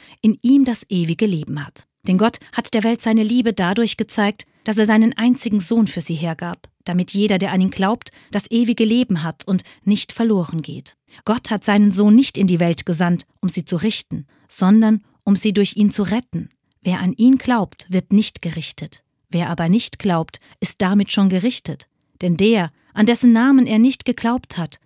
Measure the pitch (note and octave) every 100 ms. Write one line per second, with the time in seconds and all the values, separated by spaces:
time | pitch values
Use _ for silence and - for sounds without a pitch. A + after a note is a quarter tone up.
0 | _ _ A3 A3+ A#3+ C#4 B3+ A3+ - F3+
1 | E3 E3 G#3+ E3+ D3+ D3 C#3 - - _
2 | - F#3 A3+ - - - - A3+ A3+ A#3
3 | A3+ A3+ G#3+ B3 A3+ G3+ F3 G#3 A3+ -
4 | A3 - G#3 G#3+ - _ - G#3 G#3+ A3
5 | A3+ - A#3+ B3 A3 G#3 - A#3 G#3+ F3+
6 | E3+ D#3+ E3+ D#3+ F3 - - _ - F3
7 | F3+ G3 G#3 F#3+ F#3+ F#3+ F#3 - F#3+ A#3+
8 | - - _ G3+ - A#3 A#3 A#3+ A3 A#3+
9 | B3+ E3+ D#3+ - - F#3+ - _ F#3+ G#3
10 | - - A3+ G3+ E3 D#3+ - F#3 - -
11 | _ - - A#3 - G#3 - G#3 G#3 F#3
12 | G#3 A3 C#4 - F#3+ E3+ E3+ E3 - E3
13 | F3 F3 - _ F#3 F3+ - E3+ G#3 -
14 | - - C#3+ _ - - F#3 A3 A3 G#3+
15 | - _ - G3 G#3+ G3+ G3+ - G#3 -
16 | F3+ A3 - E3 D#3+ _ _ _ F3+ F3+
17 | F3+ - A#3+ C4+ - A#3 F#3 - - F3+
18 | - G3+ G#3+ - E3+ D#3+ - - D#3 -
19 | _ _ _ E3+ D#3 E3+ E3 G#3+ - -
20 | G#3 E3+ E3 - _ _ - - F#3 G3+
21 | G3 - G3 F#3 A3 - - - - _
22 | _ - F3+ D#3+ G#3 A3+ E3 - _ -
23 | G#3+ A#3 B3 A3+ B3+ C4+ A#3+ A3 B3 B3+
24 | - A#3+ A#3 B3 - - D#3+ -